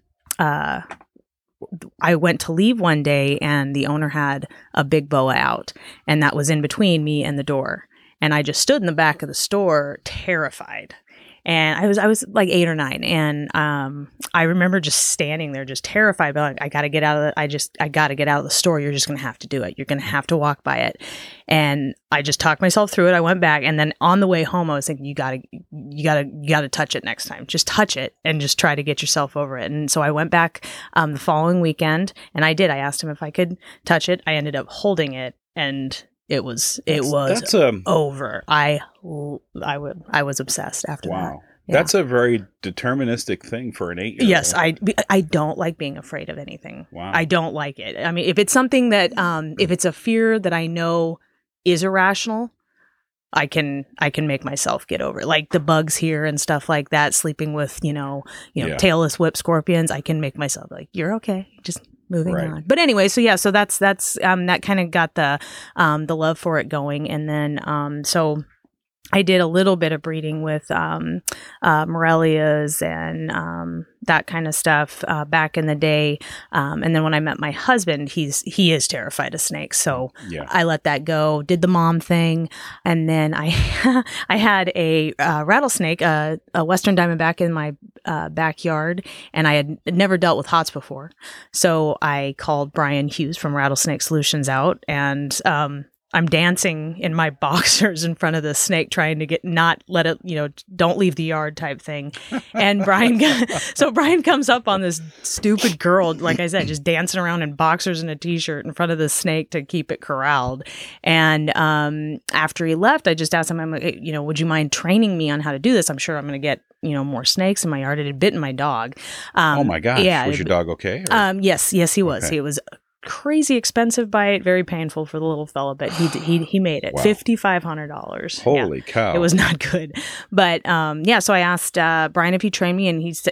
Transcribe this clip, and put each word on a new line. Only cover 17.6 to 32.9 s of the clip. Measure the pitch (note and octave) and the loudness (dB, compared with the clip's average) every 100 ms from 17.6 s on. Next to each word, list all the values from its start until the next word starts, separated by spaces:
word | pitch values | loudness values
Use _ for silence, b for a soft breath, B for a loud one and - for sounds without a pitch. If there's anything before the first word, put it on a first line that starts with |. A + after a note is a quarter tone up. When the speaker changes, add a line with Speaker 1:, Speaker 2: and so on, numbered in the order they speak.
| - - | -6 -4
Speaker 1:
I | D3 | -2
gotta | D#3 D3 C#3 | 0 0 0
get | D3 | 2
out | C#3+ | 2
of | C#3+ | 0
the | |
store. | - F3+ D#3 | 0 2 2
You're | C#3+ | 0
just | C#3 D3+ | -2 -2
gonna | C#3+ | -4
have | C3 - | -8 -10
to | - | -6
do | C3+ | -6
it. | G2 - | -4 -8
You're | C3+ | -6
gonna | C#3 | -6
have | - C#3+ - | -2 -4 0
to | E3+ | 0
walk | D3 C#3 | 0 -2
by | C#3 B2+ | -2 0
it." | A#2+ - B B B B - | -2 -4 B B B B 0
And | D#3 D3 C#3+ C3+ - _ | 2 4 2 -2 -6 _
I | D3 | 0
just | C#3+ - | 0 0
talked | D#3+ D3+ | 2 2
myself | F#3 G#3+ G#3 | 2 4 2
through | - F3 | 4 4
it. | |
I | F3 | 4
went | E3 F#3 | 2 2
back. | E3+ D3+ | 4 4
And | C3+ D3+ | 2 0
then | D3+ - | 0 2
on | E3+ F#3+ | 4 4
the | F#3+ | 4
way | E3+ | 2
home, | D#3 F3+ E3 | 0 0 -2
I | |
was | C#3+ C#3 | -2 -4
thinking, | C#3 C#3 | -6 -8
"You | |
gotta, | C#3+ C3 C3 - - - | -6 -4 -6 -10 -18 -16
you | D3+ C#3 D3 | -16 -12 -4
gotta, | D#3 D3 C#3+ D3 | 0 0 0 -6
you | D3 | 0
gotta | D3+ C#3+ | 0 0
touch | - D3 C3 | -4 -4 -4
it | |
next | - A2 - | -6 -8 -10
time. | - - | -12 -4
Just | E3 - | -4 0
touch | - G#3+ C3+ | 0 0 -2
it | C3 - D#3+ | -8 -6 -4
and | D#3 | -2
just | C#3+ - | -2 0
try | E3 | 2
to | D3 | 0
get | C#3+ C#3 | -2 -4
yourself | D3+ D#3 C#3 D3 | -2 -2 -2 -4
over | C#3 B2+ | -6 -6
it." | G#2 | -6
And | D3 D3 | -4 -2
so | D#3+ | 0
I | D3 | 0
went | D3+ D#3+ | 0 0
back, | E3+ E3 - B B B | 0 0 -2 B B B
um, | - D#3 | -2 -2
the | C#3+ | -2
following | - D#3 E3 F3+ | -2 0 2 2
weekend, | E3 D3+ D#3 D#3+ F#3+ B B | 0 0 0 0 -2 B B
and | - | 0
I | D#3 | 2
did. | D#3+ F3+ | 4 2
I | C#3 | 0
asked | C#3 | -4